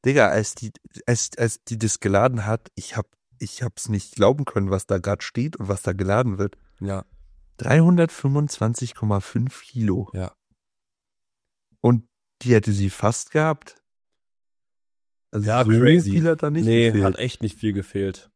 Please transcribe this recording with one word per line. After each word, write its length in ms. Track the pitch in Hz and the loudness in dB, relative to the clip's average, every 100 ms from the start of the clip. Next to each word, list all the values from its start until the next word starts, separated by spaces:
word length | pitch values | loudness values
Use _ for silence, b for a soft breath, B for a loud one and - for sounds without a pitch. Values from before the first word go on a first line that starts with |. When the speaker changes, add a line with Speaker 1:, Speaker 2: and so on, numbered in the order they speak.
| 127 | 2
Speaker 1:
Digga, 220 | 139 104 | 4 4
als 260 | 87 107 | 2 -2
die, 180 | - 110 - - - - | -8 -14 -14 -20 -10 -2
als, 260 | 120 - - | -2 -2 -2
als 260 | 117 - | -4 -4
die 140 | - 113 | -10 -4
das 220 | 107 - | -4 -2
geladen 460 | 101 98 123 120 104 | 0 2 2 0 -4
hat, 220 | 113 - | -6 -6
ich 220 | - - - | -18 -10 -10
hab, 100 | - _ _ _ | -10 _ _ _
ich 240 | 101 - | -14 -10
hab's 280 | 123 - - | -10 -10 -6
nicht 240 | 104 - | -6 -6
glauben 320 | - 101 143 135 | 2 2 2 -4
können, 240 | 107 98 | -4 -2
was 160 | 95 - | -4 -2
da 100 | 98 | -4
grad 240 | 92 104 | -4 -6
steht 340 | - - 143 - | -6 -6 -6 -6
und 120 | 98 | -6
was 140 | 98 | -4
da 100 | - | -4
geladen 460 | 95 95 104 127 95 | -4 0 0 0 -2
wird. 180 | 101 _ _ _ | -6 _ _ _
Speaker 2:
Ja. 240 | 98 98 - - - _ _ - | -8 -8 -10 -20 -20 _ _ -10
Speaker 1:
Dreihundertfünfundzwanzig 1400 | - 143 165 175 165 - 139 143 147 - 113 117 120 | 2 4 6 4 2 0 -2 -2 -2 -4 -4 -4 -8
Komma 260 | - 107 101 | -6 -2 -2
fünf 420 | - 113 127 - | -2 -4 -4 -8
Kilo. 480 | - 120 107 90 95 | -14 -4 -2 -2 -6
Speaker 2:
Ja. 180 | 95 92 _ _ _ _ _ _ _ _ _ _ _ _ _ _ _ | -10 -12 _ _ _ _ _ _ _ _ _ _ _ _ _ _ _
Speaker 1:
Und 240 | 120 120 - _ _ _ | 2 2 0 _ _ _
die 120 | 123 | 2
hätte 180 | 113 104 | 2 4
sie 180 | 101 98 | 0 0
fast 400 | - 104 113 - | 0 -2 -2 -4
gehabt. 460 | 156 156 147 - _ _ _ _ _ _ _ _ _ _ _ _ _ _ _ _ | -2 -2 -4 -10 _ _ _ _ _ _ _ _ _ _ _ _ _ _ _ _
Also 180 | 107 104 | -4 0
Speaker 2:
Ja, 160 | 117 | 2
Speaker 1:
so 60 | 113 | 4
Speaker 2:
crazy. 400 | 113 131 170 196 | 6 8 6 4
Speaker 1:
viel 160 | 190 165 | 0 2
hat 140 | 160 | 0
da 80 | 151 | -2
nicht 140 | 156 | 0
Speaker 2:
Nee, 220 | 110 117 117 | 2 4 4
Speaker 1:
gefehlt. 160 | 107 | 2
Speaker 2:
hat 140 | 95 - | 0 0
echt 240 | 123 - | -6 -6
nicht 160 | 107 - | -8 -4
viel 140 | 110 | -4
gefehlt. 580 | 98 92 101 98 95 _ | -4 -6 -6 -6 -8 _